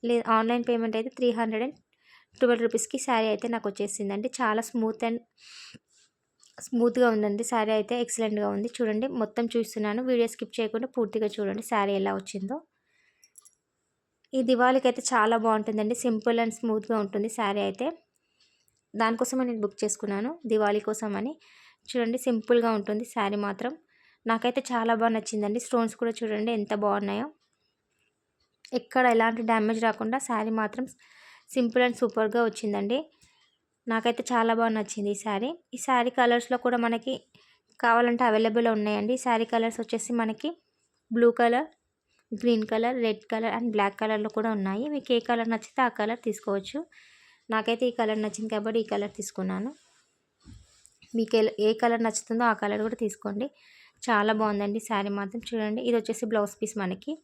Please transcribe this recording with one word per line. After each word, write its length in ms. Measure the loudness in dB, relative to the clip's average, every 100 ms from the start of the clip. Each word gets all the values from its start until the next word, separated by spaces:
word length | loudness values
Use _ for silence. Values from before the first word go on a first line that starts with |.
లే-, 220 | 2 0 4
ఆన్‌లైన్ 360 | 2 4 0
పేమెంట్ 320 | 0 0 0 -2
అయితే 140 | -4
త్రీ 180 | 0 0
హండ్రెడ్ 340 | 2 -2 -2
అండ్ 120 | -4 -6 _ _ _ -20 _ 0
ట్వెల్వ్ 240 | 2 4
రూపీస్కి 340 | 2 0 -4 -6
శారీ 300 | 0 2 2
అయితే 180 | 0 -2
నాకు 180 | -4 -4
వచ్చేసిందండి. 600 | -6 -8 -4 -6 -4 -6
చాలా 300 | -2 0 0
smooth 400 | -2 -2 -2 -2
and 160 | -4 -4 _ _ -20 -20 -20 -20 _ _ _ _ _ _ _ -18
స్మూత్గా 480 | -4 2 2 6 4
ఉందండి. 360 | 4 2 0
శారీ 280 | 0 0 2
అయితే 220 | 2 0 -2
ఎక్సలెంట్గా 480 | -2 -2 -2 0 0
ఉంది. 180 | -2 -4
చూడండి, 360 | -2 -2 0 -2
మొత్తం 320 | -2 -2 -2 -2
చూస్తున్నాను. 540 | 0 -2 -2 -2 -2
వీడియో 260 | 0 2 2
స్కిప్ 260 | -2 -10
చేయకుండా 340 | -4 -4 -4 -4
పూర్తిగా 380 | -2 -2 0 -2
చూడండి 340 | -2 -4 -4
శారీ 280 | -2 0 2
ఎలా 180 | 0 0
వచ్చిందో. 420 | -2 -6 -8 -8 -8 -12 _ _ _ _ _ _ -20 _ _ _ _ _ _ _ _ _
ఈ 80 | -2
దివాళీకి 440 | 2 6 6 6 4
అయితే 140 | 0
చాలా 320 | 0 4 4 4
బాగుంటుందండి. 560 | 2 2 0 -2 -2 0
simple 420 | 0 0 2 2
and 160 | 0
స్మూత్గా 420 | -2 -2 -2 0 -2
ఉంటుంది 300 | 0 -2 -4
శారీ 320 | -2 -2 0
అయితే. 240 | -2 -2 -6 -6 _ _ _ _ _ _ _ _ _
దానికోసమే 480 | 0 0 2 -2 0
నేను 160 | -2 -2
బుక్ 160 | -4 -2
చేసుకున్నాను, 520 | -4 -4 -4 -2 -4 -6
దివాళీ 360 | -2 2 2 2
కోసం 300 | -2 -4 -4
అని. 180 | -4 -6 -8 _ -20 -20 _ -6
చూడండి, 300 | -2 0 0
సింపుల్గా 520 | 0 0 4 4 4
ఉంటుంది 320 | 0 -2 -4 -4
శారీ 300 | -2 -2 -2
మాత్రం. 360 | -4 -4 -6 -8 _ _ _ _ -2
నాకైతే 340 | 0 2 0
చాలా 300 | -2 -2 2
బాగా 180 | 4 4
నచ్చిందండి. 480 | 2 -2 -2 -2 -2
స్టోన్స్ 340 | 0 0 0 -2
కూడా 160 | -4
చూడండి 380 | -2 -4 -2 -2
ఎంత 200 | -2 -2
బాగున్నాయో. 520 | 0 0 0 0 -4 -6 -10 _ _ _ _ _ _ _ _ _ _ _ _ -8
ఎక్కడ 320 | -8 -2 2 4
ఎలాంటి 360 | 6 4 2
డ్యామేజ్ 380 | 2 2 2 2
రాకుండా 360 | 0 0 -2 -4
శారీ 320 | -2 -2 -2
మాత్రం 320 | -2 -2 -4 -8 -10 _ -20 -20 -20 _
simple 320 | -2 2 4
and 120 | 2 2
సూపర్గా 440 | 0 2 0 2
వచ్చిందండి. 540 | 0 0 -4 -2 0 -2 -4 _ _ _ _ _ _ _ -4
నాకైతే 360 | 0 0 -2
చాలా 280 | -2 0 2
బాగా 180 | 2 2
నచ్చింది 380 | 0 -4 -6 -4
ఈ 60 | -4
శారీ. 300 | -4 -4 -4 -8 _
ఈ 60 | -10
శారీ 320 | 0 2 2
కలర్స్‌లో 460 | 2 4 4 2 -2
కూడా 200 | 0 0
మనకి 360 | 0 -2 -4 -8 _ _ _ _ _ _
కావాలంటే 420 | 4 6 4 4
అవైలబుల్ 440 | 4 4 4 4 2
ఉన్నాయండి. 440 | 2 0 0 0
ఈ 60 | -2
శారీ 220 | 0 0 2
కలర్స్ 320 | 0 0 -2
వచ్చేసి 300 | -6 -4 -2
మనకి 360 | -2 -2 -2 -6 -8 _ _ _ _ _
బ్లూ 180 | 4 4
కలర్, 360 | 6 4 4 0 _ _ _ _ _ _
గ్రీన్ 340 | -2 2 2 2
కలర్, 300 | 0 0 0
రెడ్ 240 | 0 -2 _
కలర్ 280 | -4 -2
and 140 | -2 -2
బ్లాక్ 240 | 2 0 0
కలర్‌లో 320 | -2 0 -2
కూడా 200 | -2 -2
ఉన్నాయి. 340 | -2 -2 -2 -4
మీకు 240 | -6 0
ఏ 80 | -2
కలర్ 300 | 2 -2 0
నచ్చితే 320 | -4 -4 0
ఆ 80 | 0
కలర్ 280 | 0 -2 -2
తీసుకోవచ్చు. 600 | -4 -6 -2 -4 -4 -10 -10 -16 -20 _ _ _ _
నాకైతే 360 | -2 0 0 0
ఈ 80 |
కలర్ 260 | 0 0 0
నచ్చింది 280 | -2 -4 -4
కాబట్టి 300 | -4 -2 -2
ఈ 60 | -2
కలర్ 260 | -4 -4
తీసుకున్నాను. 580 | -8 -10 -6 -4 -4 -6 -10 _ _ _ _ _ _ -20 -20 _ _ _ _ _
మీకు 200 | -4 2 2
ఎల-, 180 | 2 2
ఏ 120 | 0
కలర్ 280 | 2 2 2
నచ్చుతుందో 400 | 0 -2 -4 0
ఆ 100 | 2
కలర్ 280 | 0 -2 -2
కూడా 140 | -4 -2
తీసుకోండి. 500 | -4 -4 -8 -6 -8 _ -20 -20 -20 _
చాలా 300 | 0 2 4
బాగుందండి 480 | 2 2 0 -2 -4
శారీ 300 | -2 -2 -2
మాత్రం. 300 | -4 -6 -8
చూడండి, 380 | -6 -4 -2 -2
ఇది 140 | 0 0
వచ్చేసి 260 | 0 -6 0
బ్లౌజ్ 280 | 0 0 -2
పీస్ 200 | -6 -4
మనకి. 340 | -4 -4 -8 -10